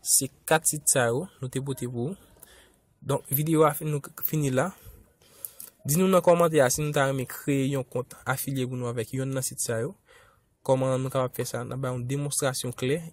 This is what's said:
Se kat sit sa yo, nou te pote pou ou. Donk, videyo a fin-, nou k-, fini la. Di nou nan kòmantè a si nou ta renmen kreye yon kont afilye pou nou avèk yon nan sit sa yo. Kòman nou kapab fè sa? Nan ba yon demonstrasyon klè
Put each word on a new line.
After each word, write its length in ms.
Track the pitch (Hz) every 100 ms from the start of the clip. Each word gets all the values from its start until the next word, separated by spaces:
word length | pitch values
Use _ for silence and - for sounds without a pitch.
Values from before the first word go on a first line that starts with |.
Se 260 | - - 135 _ -
kat 220 | 160 -
sit 160 | 151 -
sa 180 | 139 117
yo, 140 | 123 190 _
nou 100 | 131
te 120 | 135
pote 260 | 139 131 123
pou 220 | 120 131
ou. 80 | 196 - _ - - - _ _ _
Donk, 240 | 123 139 -
videyo 300 | 135 156 160 156
a 60 |
fin-, 160 | 147 151
nou 120 | 147
k-, 120 | - - -
fini 260 | 156 139
la. 140 | 127 170 - - - - _ _ - - - - _
Di 160 | 135 151
nou 80 | 190
nan 160 | 185
kòmantè 400 | 175 170 170 156
a 80 | 123
si 120 | 139
nou 100 | 151
ta 140 | 147 139
renmen 160 | 135 123
kreye 460 | - - 139 135
yon 80 | 139
kont 320 | 127 127 123 - -
afilye 320 | 135 - 135
pou 160 | 127 127
nou 80 | 120
avèk 300 | 120 110 131
yon 160 | 131
nan 80 | 135
sit 160 | 127 131
sa 200 | - 113
yo. 140 | 135 - _ - - _ _ _
Kòman 320 | - 131 131 127
nou 80 | 131
kapab 240 | 135 127
fè 120 | - 123
sa? 140 | 120 117
Nan 160 | 127
ba 80 | 131
yon 160 | 127 120
demonstrasyon 640 | 139 143 - 139 131 123 -
klè 220 | 127 160 165